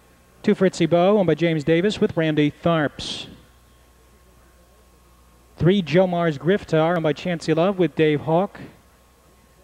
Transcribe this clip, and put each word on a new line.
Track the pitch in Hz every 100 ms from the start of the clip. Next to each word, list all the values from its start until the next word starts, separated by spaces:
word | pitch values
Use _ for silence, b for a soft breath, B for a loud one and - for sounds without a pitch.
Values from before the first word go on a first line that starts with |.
| _ _ _ _
Two, | 214 196
Fritzy | 185 - 165
Bow, | 170 185 214
owned | 175
by | 156
James | 170 160
Davis | 143 165 208 -
with | 214 165
Randy | 160 151 147
Tharps. | - 170 165 143 - - - - - - _ _ _ _ _ _ _ _ _ _ _ _ _ _ _ _ _ _ _ _ -
Three, | 160 202
Jomar's | 147 170 185 170 170 139
Griftar, | 151 202 - 156 160 175
owned |
by | 156
Chancey | 143 180 170 -
Love | 160 185 185
with | 160 -
Dave | 156 143
Hawk. | 127 165 202 - 95 - _ _ _ _ _ _ _ _